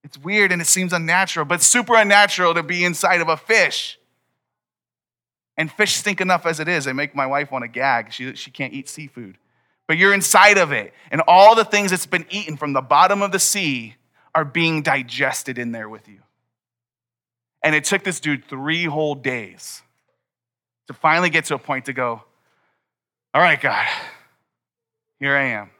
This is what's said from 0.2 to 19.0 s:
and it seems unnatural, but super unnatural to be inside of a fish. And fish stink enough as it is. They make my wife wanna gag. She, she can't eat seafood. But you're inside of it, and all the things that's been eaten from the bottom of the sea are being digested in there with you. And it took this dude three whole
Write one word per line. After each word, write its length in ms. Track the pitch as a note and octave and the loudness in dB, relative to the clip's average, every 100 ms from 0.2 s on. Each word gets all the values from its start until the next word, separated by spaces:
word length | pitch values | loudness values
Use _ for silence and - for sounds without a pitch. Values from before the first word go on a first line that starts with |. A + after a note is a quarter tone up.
| D3 G#3+ G3 | -2 2 2
and 100 | F3 | 2
it 40 | D#3+ | 0
seems 260 | F#3+ F#3 | 0 0
unnatural, 520 | F3 E3 F3+ F#3+ E3+ | -2 0 0 0 -2
but 160 | D3 F3 | -2 0
super 360 | - B3 A#3+ A3+ | 2 2 4 4
unnatural 580 | G3+ G3+ G3+ G3 F3 | 6 6 6 2 0
to 80 | E3 | 0
be 220 | D3+ F3+ | -2 -2
inside 360 | F3+ E3 F3+ F3+ | -2 0 0 0
of 80 | E3 | 0
a 80 | D#3 | -4
fish. 640 | - A3 D#3 - - - _ _ _ _ _ _ _ _ _ _ _ _ _ _ _ - | 0 2 2 -2 -10 -14 _ _ _ _ _ _ _ _ _ _ _ _ _ _ _ -8
And 120 | D#3 | -8
fish 240 | - G#3 | -2 -2
stink 260 | - G#3 F#3+ | -2 -4 -4
enough 260 | F#3 F3+ E3+ | 0 0 0
as 140 | D#3 | -4
it 80 | D#3 | -2
is. 160 | E3+ | -2
They 80 | C3+ | -2
make 220 | C3 D3 | -6 -6
my 120 | C#3+ C3 | -4 -2
wife 240 | C#3+ D3 | -2 -4
wanna 180 | C3 A#2 | -8 -8
gag. 440 | A#2+ C3+ A#2+ A2 | -4 0 0 -4
She, 220 | - B2+ - | -12 -12 -12
she 140 | - | -18
can't 220 | - C3+ | -10 -10
eat 160 | C3+ C3+ | -10 -14
seafood. 480 | - D3 - G#2 F#2+ _ _ _ _ - | -16 -16 -16 -18 -20 _ _ _ _ -4
But 120 | D#3+ | 2
you're 160 | F#3+ | 4
inside 440 | G3+ - G3 G#3 G3 | 4 4 6 6 6
of 140 | E3 | 2
it, 200 | B2+ G2+ _ - | -2 -6 _ -6
and 120 | D3 - | -2 4
all 260 | F3+ G3+ | 8 8
the 100 | A3+ | 8
things 260 | G#3+ G3+ G3 | 2 0 0
that's 140 | F#3 - | -4 -4
been 200 | F3+ D#3+ | -6 -6
eaten 260 | G3 D#3 D3 | -10 -10 -8
from 160 | D3 | -4
the 80 | C3+ | -4
bottom 420 | C3 D3 F#3 G3+ | 2 4 4 2
of 80 | G3 | -2
the 80 | F3+ | 0
sea 560 | - G3+ E3 B2+ A2+ - _ _ _ | -2 -2 -2 -4 -8 -20 _ _ _
are 100 | - | -4
being 380 | C#3+ E3+ E3 D#3 | -2 0 0 0
digested 760 | D3 C#3 B2 B2 C3+ - - B2 | 0 -2 -4 -4 -2 -2 -8 -8
in 140 | A#2+ | -8
there 160 | A#2 A2 | -8 -12
with 200 | A2 A2 | -16 _
you. 120 | G2 _ _ _ _ _ _ _ _ _ _ _ _ _ _ | -20 _ _ _ _ _ _ _ _ _ _ _ _ _ _
And 120 | - | 0
it 100 | D3+ | 0
took 180 | C#3+ G3 | 0 -2
this 180 | F#3+ E3 | -4 -6
dude 240 | D3+ C#3 | -4 -6
three 400 | _ C3+ C#3 E3 | _ -10 -6 -4
whole 300 | E3+ D3+ | -4 -2